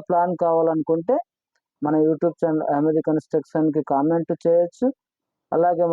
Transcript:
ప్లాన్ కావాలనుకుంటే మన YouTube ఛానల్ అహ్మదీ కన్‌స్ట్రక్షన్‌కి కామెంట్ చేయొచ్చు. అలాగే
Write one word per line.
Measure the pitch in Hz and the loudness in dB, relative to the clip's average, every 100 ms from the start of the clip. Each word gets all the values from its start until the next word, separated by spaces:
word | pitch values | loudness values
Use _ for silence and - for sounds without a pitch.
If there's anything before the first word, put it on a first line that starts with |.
| - | 0
ప్లాన్ | 175 180 170 | 0 0 0
కావాలనుకుంటే | 170 165 165 160 151 165 170 285 - _ _ _ _ _ | 0 2 2 0 0 -2 0 -2 -2 _ _ _ _ _
మన | 147 156 | -2 2
YouTube | 156 151 175 - | 2 0 -2 -2
ఛానల్ | 165 156 - | -2 -2 -2
అహ్మదీ | 143 156 156 160 | 0 0 0 0
కన్‌స్ట్రక్షన్‌కి | 156 - 160 - 160 156 147 - | -4 -2 -4 -4 -2 0 -2 -2
కామెంట్ | 139 151 165 160 170 | -2 0 -2 -2 -2
చేయొచ్చు. | 170 170 175 - 254 - _ _ _ _ _ | 2 2 0 -2 -4 -4 _ _ _ _ _
అలాగే | 160 175 170 175 | 0 2 2 0